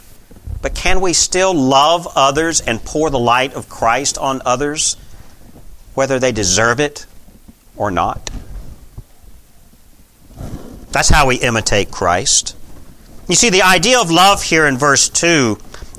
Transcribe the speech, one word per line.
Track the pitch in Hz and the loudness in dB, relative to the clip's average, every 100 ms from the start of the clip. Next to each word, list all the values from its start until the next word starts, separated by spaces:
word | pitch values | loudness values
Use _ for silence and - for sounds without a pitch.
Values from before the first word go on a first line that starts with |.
| - - - - - - | -20 -20 -20 -18 -14 -10
But | 139 - | -8 -4
can | 180 185 | 2 2
we | 190 | 2
still | 160 - 185 190 | 0 0 0 0
love | 175 131 135 147 170 170 | 2 2 4 4 2 -2
others | - 139 139 165 156 | 0 0 2 -2 -2
and | - 113 | -4 -6
pour | - 151 156 | -4 -2 -2
the | 139 | 0
light | 120 123 135 | 2 2 0
of | 143 - | -6 -14
Christ | - 113 123 139 - | -4 -2 0 -2 -4
on | 143 135 131 | -4 -4 -2
others, | 123 147 151 - - - - - - - - - - - | -2 -2 -4 -4 -6 -12 -20 -20 -20 -20 -20 -20 -20 -10
whether | - 135 131 | -2 0 0
they | 127 | 0
deserve | 110 95 92 113 120 | 0 0 2 2 2
it | 147 - - - - - - - - - | -2 -6 -16 -20 -20 -20 -20 -20 -20 -6
or | 104 | -4
not? | 87 95 - - - - - - - - - - - - - - - - - - - - _ - - - - - - - | 0 -2 -4 -10 -12 -12 -14 -14 -16 -20 -20 -20 -20 -20 -20 -20 -20 -20 -20 -20 -20 -20 _ -20 -18 -14 -14 -16 -18 -8
That's | - 156 | 0 4
how | 160 139 | 4 4
we | 127 | 2
imitate | 127 113 - 107 92 | 0 0 0 0 0
Christ. | - 90 87 - - - - - - - - - - - | -2 0 0 2 0 -2 -8 -16 -16 -18 -20 -20 -14 -2
You | |
see, | 175 240 | 0 2
the | 190 | 4
idea | 185 185 190 254 | 4 4 4 2
of | 190 | 2
love | 165 190 196 | 4 6 4
here | - 160 151 | 2 2 2
in | 127 | 2
verse | 143 135 - | 2 2 2
two | - 170 165 123 101 - - - | 0 2 2 2 -2 -8 -16 -16